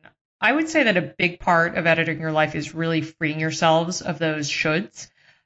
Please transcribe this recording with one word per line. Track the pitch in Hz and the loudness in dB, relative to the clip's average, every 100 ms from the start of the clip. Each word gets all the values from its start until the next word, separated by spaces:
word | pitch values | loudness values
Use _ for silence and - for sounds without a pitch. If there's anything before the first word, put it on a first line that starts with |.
| - _ _ _ | -20 _ _ _
I | 214 | 0
would | 285 320 | 0 2
say | 311 | 2
that | 240 180 | 4 2
a | |
big | - - 180 175 | 0 -2 -2 -2
part | - 170 170 - | 2 2 2 0
of | 165 | 2
editing | 165 165 160 | 2 0 -4
your | 160 | -2
life | 156 151 147 | 0 0 -2
is | 147 | -6
really | 160 165 160 | -4 -2 -2
freeing | - - 156 156 | -2 -4 -4 -2
yourselves | 160 156 165 160 165 175 | -4 0 4 4 2 -4
of | - 147 | -6 -2
those | 165 156 143 | -2 -2 -4
shoulds | - 160 160 226 - - _ _ _ | -2 0 -2 -4 -12 -20 _ _ _